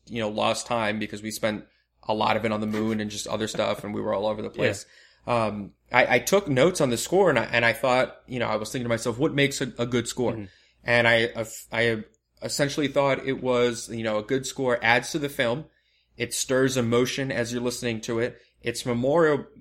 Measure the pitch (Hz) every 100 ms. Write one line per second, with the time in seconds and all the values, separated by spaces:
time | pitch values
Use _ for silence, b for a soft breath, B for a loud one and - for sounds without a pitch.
0 | - 117 107 107 110 110 - 120 107 107
1 | 104 104 107 107 113 104 - _ _ _
2 | - 107 110 107 110 107 107 107 110 110
3 | 107 104 - 107 110 - 107 104 104 107
4 | 104 101 107 107 104 - 123 98 - b
5 | b b - 120 107 104 98 - _ 123
6 | 123 120 - 196 196 127 160 - 139 117
7 | - 185 185 127 - 120 117 110 135 127
8 | 123 - - 127 110 107 107 135 120 113
9 | 123 117 151 143 139 - 127 - 120 120
10 | 117 - 117 110 98 b b b - 120
11 | 117 117 117 117 110 - - 113 117 110
12 | 104 _ _ _ 117 - 143 147 139 143
13 | 139 131 135 131 127 123 123 113 - 113
14 | 113 107 104 135 131 - 131 120 110 123
15 | - 160 143 139 120 127 - _ _ _
16 | _ - 117 - - 131 131 127 117 117
17 | 127 - 135 120 117 120 120 120 123 110
18 | 117 117 123 b b b 120 117 131 120
19 | 131 160 160 143 - -